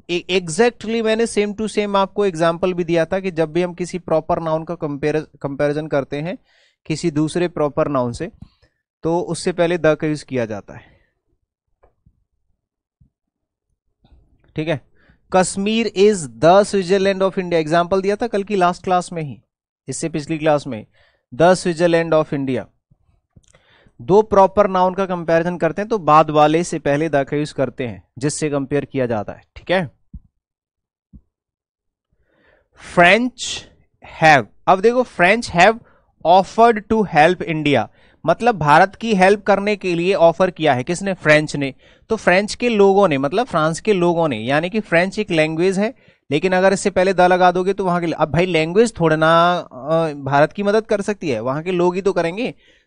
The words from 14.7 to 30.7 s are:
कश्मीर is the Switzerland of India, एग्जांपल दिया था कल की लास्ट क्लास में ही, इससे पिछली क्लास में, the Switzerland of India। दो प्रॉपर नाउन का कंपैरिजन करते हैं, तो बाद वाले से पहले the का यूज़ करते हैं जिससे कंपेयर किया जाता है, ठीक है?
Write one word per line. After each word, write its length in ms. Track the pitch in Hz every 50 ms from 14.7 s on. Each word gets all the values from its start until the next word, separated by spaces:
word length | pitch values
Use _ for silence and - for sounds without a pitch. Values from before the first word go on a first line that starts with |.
| 165 131 _ _ _ _ _ _ _ _ _ - -
कश्मीर 540 | 185 185 - - 196 196 208 220 226 233 208
is 300 | - 185 196 208 214 190
the 440 | 156 127 113 113 147 160 180 202
Switzerland 600 | 208 - - 196 190 165 190 202 190 196 196 190
of 120 | 190 190 180
India, 200 | 202 185 175 170
एग्जांपल 480 | 165 160 151 156 170 175 175 196 190
दिया 140 | 190 196 202
था 120 | 202 254 233
कल 160 | - 202 202
की 120 | 196 208
लास्ट 280 | 196 180 175 180 - -
क्लास 300 | 190 185 180 175 - 180
में 80 | 165 156
ही, 180 | 143 113 - _ _ _ _ _ _ _ _ _ -
इससे 220 | 135 - - 160
पिछली 280 | 160 165 143 143 160 156
क्लास 300 | 151 156 147 147 - 147
में, 180 | 123 107 117 _ _ _ _ _ _ _ _ _ -
the 160 | 120 156 175 185
Switzerland 680 | 170 - 185 170 151 180 170 165 165 165 165 160 156 156
of 100 | - -
India। 320 | 143 139 131 131 113 95 - _ _ _ _ _ _ _ _ _ _ _ _ _ _ _ _ _ _ _ _ _ _ _ _ _ -
दो 200 | 117 117 185 208
प्रॉपर 460 | 208 - - 196 196 190 - 208 202 202
नाउन 260 | 190 185 180 185 185
का 120 | 190 196
कंपैरिजन 520 | 175 185 175 170 156 165 165 165 175 180 170
करते 240 | 175 160 156 -
हैं, 80 | 202 214
तो 80 | 233 214
बाद 320 | 165 147 151 156 160 151
वाले 340 | 151 151 151 151 156 165 175
से 160 | - - 156
पहले 300 | - 143 143 143 156 165
the 200 | 143 143 139 -
का 80 | - 147
यूज़ 160 | 151 147 -
करते 340 | - - 127 - - 135 117
हैं 200 | 101 87 - _ - -
जिससे 320 | 117 151 147 - 160 151
कंपेयर 360 | 139 143 139 131 147 143 139
किया 200 | - - 135 127
जाता 280 | 120 117 107 98 - -
है, 80 | - _ _ -
ठीक 160 | - - -
है? 200 | 165 190 180 127 _ _ _ _ - - _ _ _ _ _ _ _ _ _ _